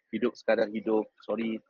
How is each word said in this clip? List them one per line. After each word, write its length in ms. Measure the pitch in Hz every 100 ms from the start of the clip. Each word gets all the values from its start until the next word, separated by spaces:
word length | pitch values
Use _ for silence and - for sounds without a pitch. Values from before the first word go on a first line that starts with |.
| -
hidup 200 | 110 120 -
sekadar 320 | - 110 107
hidup. 360 | 107 110 110 104 _
Sorry 360 | - 107 113 110 _